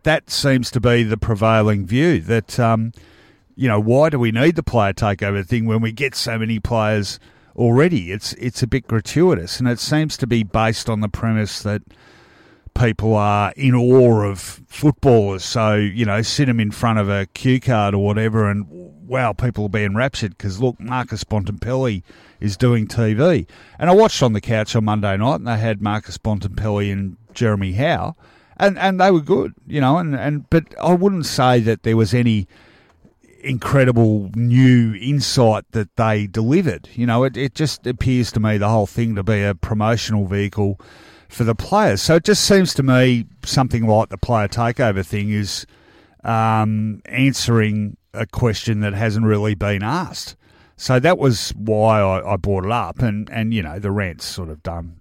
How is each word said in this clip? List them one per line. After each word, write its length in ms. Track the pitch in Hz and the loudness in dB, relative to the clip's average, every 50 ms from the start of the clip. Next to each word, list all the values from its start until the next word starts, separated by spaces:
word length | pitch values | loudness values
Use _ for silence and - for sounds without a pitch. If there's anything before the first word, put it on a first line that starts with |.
| - | -2
that 260 | 156 156 151 - - | 0 0 0 -2 -4
seems 400 | - - - 139 135 127 117 - | -6 -2 0 2 2 2 0 -2
to 100 | - 123 | -2 0
be 220 | 110 123 120 120 | 2 4 4 4
the 140 | 117 107 110 | 2 2 -2
prevailing 720 | 104 - - 113 95 110 110 113 110 104 107 107 101 95 | -2 -2 -2 -2 0 2 2 4 4 4 2 2 0 -2
view 340 | 85 110 131 156 175 151 98 | -2 0 2 2 2 2 0
that, 400 | 78 95 113 117 - - - - | 0 0 -2 -2 -2 -4 -2 0
um, 320 | 120 113 113 110 113 113 - - - - _ _ _ _ _ _ _ _ _ | 2 2 2 2 0 -4 -8 -12 -20 -20 _ _ _ _ _ _ _ _ _
you 120 | - 131 123 | -2 -2 0
know, 120 | 104 104 | 2 2
why 300 | 107 110 120 135 151 160 | 2 2 4 4 4 4
do 80 | 151 131 | 2 2
we 120 | 120 113 | 0 0
need 240 | 110 117 135 170 175 | 2 2 2 2 2
the 80 | 165 | 0
player 300 | - - - 117 101 98 | -2 0 0 2 2 2
takeover 520 | 95 - 113 104 101 - 107 101 101 98 95 | 0 0 0 -2 -2 -2 -2 -2 -2 -2 -2
thing 220 | - 123 117 110 | -2 -2 -2 0
when 140 | 113 110 113 | 0 0 0
we 100 | 113 110 | 0 -2
get 240 | 113 113 143 135 - | -4 -4 -4 -4 -4
so 240 | - - 120 113 110 | -4 -6 -4 -4 -4
many 220 | 110 110 113 107 | -2 -2 -4 -4
players 580 | - - 120 113 107 107 107 107 101 - - - _ _ _ _ _ _ _ | -2 -2 0 0 0 0 0 -2 -2 -4 -8 -14 _ _ _ _ _ _ _
already? 560 | - 123 117 117 127 156 180 175 113 87 85 | 0 2 2 4 4 4 2 2 -2 -4 -4
It's, 220 | 92 110 - - - | -8 -8 -8 -10 -10
it's 280 | - 120 127 - - | -8 -8 -8 -4 -4
a 60 | 127 113 | -4 -2
bit 180 | - 131 - | -2 -4 -4
gratuitous, 720 | - 113 110 101 - - 147 175 185 151 87 82 85 - - | -2 -4 -4 -2 -2 0 2 4 4 2 0 -2 -6 -6 -2
and 100 | 127 123 | -2 -2
it 120 | 120 110 | -2 -2
seems 360 | - - 151 151 156 147 - - | -4 -2 0 0 0 -2 -4 -6
to 80 | 135 | -4
be 180 | 117 120 117 110 | -2 0 0 -2
based 440 | 92 - 110 110 110 107 - - - | 0 0 0 0 0 -2 -2 -4 -4
on 120 | 113 104 | -4 -4
the 80 | 107 101 | -4 -4
premise 540 | - - - 113 110 107 107 101 - - | -6 -4 -2 -2 0 0 -2 -4 -6 -8
that 200 | - 104 104 104 - _ - _ _ - - - - _ _ _ _ _ _ _ - - - | -6 -6 -6 -6 -8 _ -20 _ _ -20 -20 -20 -20 _ _ _ _ _ _ _ -14 -6 -2
people 420 | - 123 113 107 - 107 110 110 | 0 0 0 0 0 0 0 2
are 360 | 104 104 104 104 104 104 95 - | 2 2 2 0 0 0 -2 -2
in 180 | - 139 131 123 | -2 0 2 2
awe 480 | 123 120 123 127 131 123 120 113 107 | 4 4 6 6 8 8 6 6 4
of 380 | 101 101 98 95 - - - - - _ | 2 -2 -4 -8 -10 -16 -16 -18 -20 _
footballers. 760 | - - - 151 135 - - 139 120 113 101 98 95 92 - | -6 0 0 0 2 2 4 4 4 4 4 2 -2 -6 -6
So, 300 | - - 120 110 107 104 | -6 -4 0 0 2 2
you 300 | 104 104 101 92 113 117 | 0 0 -2 -2 -2 -2
know, 180 | 104 101 110 | 0 0 -2
sit 260 | 113 - - - 147 131 | -2 -2 -2 0 0 2
'em 120 | 120 113 | 2 0
in 100 | 107 104 | 0 -2
front 300 | 104 - - 117 113 110 | -2 -2 -2 0 0 0
of 80 | 101 98 | 0 0
a 180 | 101 98 98 | -2 -2 -4
cue 320 | - - - - 131 127 127 | -6 -8 -4 0 0 0 0
card 340 | - 131 123 107 104 101 | 0 0 0 0 2 0
or 120 | 98 101 101 | 0 0 0
whatever, 440 | 101 104 107 110 110 107 113 107 101 | 0 0 0 0 0 0 0 0 0
and 180 | 101 104 101 - | 0 -2 -6 -8
wow, 600 | - 180 180 - - - - 117 127 131 127 127 | -12 -20 -20 -20 -20 -20 -10 -6 -4 -2 -2 -2
people 320 | 101 - 127 123 - 104 104 | -2 -2 -4 -4 -2 -2 -4
will 40 | 101 | -4
be 140 | 92 107 | -2 -2
enraptured 560 | 104 101 98 110 127 135 - - 117 98 90 - | -2 -2 -2 -2 -2 -2 -4 -4 -8 -8 -8 -8
'cause, 220 | - 101 90 95 | -8 -8 -4 -2
look, 180 | 127 127 120 - | -2 -2 -2 -4
Marcus 460 | 98 113 123 127 120 - 113 101 - | -8 -6 -6 -6 -6 -6 -8 -10 -6
Bontempelli 800 | - 107 104 90 92 104 87 - 120 127 131 131 123 104 92 - _ - - - _ _ - | -4 -4 -4 -4 -4 -8 -8 -6 -4 -2 -2 -2 -2 -4 -4 -8 _ -20 -20 -20 _ _ -6
is 180 | - 107 98 | -6 -6 -2
doing 300 | - 127 123 120 113 110 | 0 2 2 2 2 0
T 280 | 95 - 120 117 110 110 | -2 -2 -2 0 0 2
V. 340 | 107 147 180 170 113 85 - - - - - - - | 2 2 2 2 0 -2 -6 -14 -20 -20 -20 -10 -2
And 100 | - 170 | 2 4
I 40 | 185 | 6
watched 280 | 202 226 214 - - | 6 6 4 4 2
On 100 | 143 120 | 0 2
the 80 | 107 101 | 2 0
Couch 360 | - - 117 110 107 - - | -2 0 0 0 0 0 0
on 80 | 117 107 | 0 0
Monday 320 | 107 107 107 101 101 98 | 2 0 0 0 0 0
night, 200 | 98 107 131 160 | 0 0 0 0
and 120 | 160 123 120 | -2 -2 -4
they 80 | 113 107 | -2 -2
had 240 | 113 113 107 101 | 0 -2 -2 -2
Marcus 360 | 104 104 104 107 - - 92 - | -2 -2 -2 -4 -6 -8 -12 -8
Bontempelli 760 | - 110 107 98 - 98 92 - 104 110 104 101 104 101 | -4 -4 -4 -4 -4 -6 -6 -4 -4 -2 -2 -2 -2 -2
and 240 | 98 98 98 95 87 - _ _ - | -2 -4 -4 -6 -8 -12 _ _ -6
Jeremy 380 | - 120 110 107 98 95 95 | -2 0 0 0 0 -2 -2
Howe, 420 | 92 104 139 165 160 98 90 - 165 _ _ _ _ _ _ _ _ - | -2 -2 0 0 0 -2 -4 -6 -10 _ _ _ _ _ _ _ _ 0
and, 200 | - 202 185 - | 0 0 2 2
and 220 | 175 196 190 185 | 0 0 2 4
they 100 | 185 196 | 4 4
were 120 | 190 160 | 4 4
good, 320 | 147 139 196 - - - - _ - | 2 0 0 0 -2 -4 -8 _ -12
you 140 | - - 147 | -6 -2 0
know, 180 | 135 127 147 175 | 2 2 2 2
and, 160 | 175 156 139 | 0 -2 -4
and, 340 | 127 - 143 147 147 135 - | -4 -4 -4 -4 -4 -2 0
but 180 | - 165 151 - - - | 0 0 0 -2 -8 -4
I 140 | - 165 180 | 0 2 2
wouldn't 320 | 175 185 202 196 175 143 | 4 2 2 0 0 -4
say 320 | - - - 127 127 123 123 | -4 0 2 4 4 4 4
that 240 | 110 113 110 - | 4 2 0 0
there 140 | - 113 113 | 0 0 2
was 180 | 113 113 95 - | 2 2 2 2
any 320 | 123 120 117 110 107 92 - _ _ _ _ _ _ _ _ _ _ _ _ _ _ _ _ _ _ | 2 2 2 2 0 -2 -4 _ _ _ _ _ _ _ _ _ _ _ _ _ _ _ _ _ _
incredible 920 | - 135 131 120 - - - 139 131 127 120 117 117 110 107 107 98 95 98 | -8 -6 -6 -6 -2 0 2 4 4 4 4 4 4 4 4 0 -2 -4 -4
new 580 | 113 120 120 120 127 131 127 127 120 117 113 107 | -2 0 4 4 6 6 8 6 6 4 2 -2
insight 720 | 95 113 131 147 143 120 - - 139 120 110 107 104 - _ | -4 -4 -2 -2 -2 -2 0 2 2 4 4 4 2 -2 _
that 240 | - 110 104 - _ | -4 -4 -4 -4 _
they 320 | - 113 110 110 104 104 98 | 0 0 2 0 0 -2 -4
delivered. 600 | 87 113 110 117 143 190 190 143 90 73 - - - | -4 -2 0 2 2 2 2 0 -2 -6 -8 -12 -6
You 120 | 117 120 | -2 0
know, 180 | 120 113 120 131 | 0 2 2 2
it, 120 | 135 120 | 0 -2
it 180 | 123 139 127 - | -4 -6 -6 -4
just 300 | - 156 139 - - - 120 | -2 -4 -4 -4 -6 -6 -6
appears 420 | 127 - - 131 127 123 113 - | -4 -2 -2 0 0 0 0 0
to 80 | - 117 | -2 0
me 180 | 107 107 107 104 | 0 0 0 0
the 100 | 101 104 | 0 2
whole 180 | 113 110 101 | 2 2 0
thing 300 | - - - 117 113 107 | -2 -2 -4 -4 -2 -2
to 80 | 101 95 | -4 -2
be 180 | 107 110 101 | -2 0 0
a 120 | 101 101 98 | 0 -2 -2
promotional 720 | - - - 110 107 104 110 117 107 - - 110 104 101 | -4 -4 -4 -2 -2 0 0 0 -2 -2 -2 -2 -2 -2
vehicle 520 | 90 98 101 101 101 - 107 104 98 98 - - - - - - - - - _ _ | -2 -2 -2 -4 -4 -2 -2 -2 -2 -4 -6 -12 -20 -20 -20 -20 -20 -20 -20 _ _
for 160 | - - 120 | -6 -2 0
the 100 | 110 113 | 0 -2
players. 460 | - - - 190 208 214 160 101 98 | -2 -2 -2 0 2 2 2 2 0
So 160 | - - 160 | 2 2 2
it 80 | 170 165 | 2 4
just 220 | 208 208 - - | 2 2 2 4
seems 260 | - 202 196 185 - - | 4 4 4 4 2 0
to 80 | - | 0
me 440 | 135 131 127 127 127 127 123 117 113 - - _ - | 2 2 4 4 4 4 2 0 -2 -6 -12 _ -8
something 420 | - - 143 131 123 - 117 113 | -4 0 0 0 0 0 0 2
like 220 | 110 107 110 107 - | 2 2 2 2 0
the 80 | 101 | -4
player 320 | - - - 120 110 104 98 | -8 -4 -2 0 0 0 -2
takeover 560 | - 117 117 117 120 - 131 110 98 95 90 | -2 -2 -2 -2 0 0 0 0 0 -2 -4
thing 260 | - - 104 101 107 | -4 -4 -4 -2 -2
is, 360 | 104 104 104 98 - - - - _ _ _ _ _ _ _ _ _ _ - | -2 -2 -4 -4 -6 -10 -12 -16 _ _ _ _ _ _ _ _ _ _ -6
um, 800 | 117 113 113 113 113 110 110 110 110 110 107 107 110 104 - - | -2 0 0 2 2 2 2 2 0 0 -2 -2 -4 -6 -8 -12
answering 920 | - - 131 135 135 123 - - 123 117 113 107 107 107 107 104 101 - - _ _ - | -8 -2 0 2 2 0 0 0 2 2 2 2 2 0 -2 -4 -6 -8 -12 _ _ -10
a 120 | 101 110 | -8 -8
question 540 | - - - 123 117 104 - - 120 110 104 | -8 -4 -2 0 0 0 -2 -2 -2 -2 -2
that 140 | 107 104 98 | -2 -2 -2
hasn't 320 | 98 113 113 101 110 113 | -2 -2 -2 0 0 2
really 280 | 110 107 104 104 107 104 | 2 2 2 0 -2 -2
been 280 | 90 101 101 104 98 | -2 -2 -2 -2 -2
asked. 540 | 101 110 147 175 180 - - - - - - _ _ _ _ _ _ _ _ - | -2 -2 -4 -4 -4 -6 -10 -14 -14 -16 -18 _ _ _ _ _ _ _ _ -8
So 200 | - - 127 127 | -2 0 2 2
that 200 | 127 165 180 - | 4 2 2 4
was 320 | 143 135 117 - - - | 2 2 2 0 -2 -8
why 500 | - 107 104 110 107 107 110 113 110 107 | -8 -6 -4 -2 0 2 2 4 4 4
I, 320 | 101 95 95 95 - 90 | 2 2 0 -2 -2 -4
I 40 | 101 | -4
brought 280 | 92 85 98 98 95 90 | -4 -2 -2 -2 -2 -2
it 60 | 101 | -2
up, 300 | 120 120 101 85 90 - | -2 -2 -4 -4 -4 -2
and, 280 | 127 117 104 104 107 - | -2 -2 -2 -4 -6 -8
and, 220 | - 117 110 110 | -6 -4 -4 -2
you 100 | 113 110 | -2 -4
know, 160 | 87 76 80 98 | -4 -6 -8 -8
the 120 | 101 101 | -6 -4
rant's 340 | 98 104 101 87 80 - - | -4 -4 -4 -6 -8 -10 -14
sort 240 | - - - 90 80 | -14 -12 -10 -10 -12
of 140 | 78 78 | -12 -12
done 340 | - 85 85 85 85 85 82 - | -10 -10 -8 -8 -10 -12 -14 -16